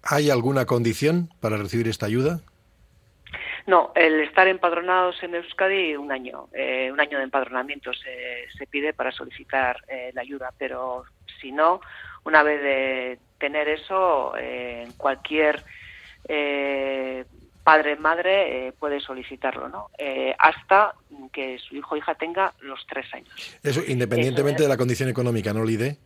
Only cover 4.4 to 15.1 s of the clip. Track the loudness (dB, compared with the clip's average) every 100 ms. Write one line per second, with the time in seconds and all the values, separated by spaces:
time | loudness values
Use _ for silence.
4.4 | 4 4 0 0 0 2 2 -2 -8 -8
5.4 | -8 -2 0 2 0 -4 -6 -8 -8 -14
6.4 | -12 -6 -4 -2 -2 0 0 -2 0 -2
7.4 | 0 -4 -6 -10 -10 -10 -10 -12 -10 -12
8.4 | -14 -14 -6 -2 -2 -2 -4 -6 -12 -14
9.4 | -4 0 0 -2 -8 -10 -8 -10 -10 -10
10.4 | -12 -8 -8 -6 -6 -8 -12 _ -20 -18
11.4 | -8 4 4 4 -4 -18 -18 -12 4 6
12.4 | 6 2 0 0 0 -2 -6 -10 _ _
13.4 | -4 -2 -2 -2 -2 2 4 2 0 -4
14.4 | -6 -8 -8 -10 -14 -2 -2